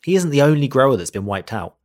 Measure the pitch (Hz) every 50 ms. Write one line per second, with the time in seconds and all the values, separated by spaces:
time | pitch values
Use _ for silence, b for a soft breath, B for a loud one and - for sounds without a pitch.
0 | _ - 180 190 175 165 143 143 143 147 156 147 143 131 - 131 131 139 131 98
1 | 87 - _ 98 101 101 101 95 90 - 113 107 90 85 _ _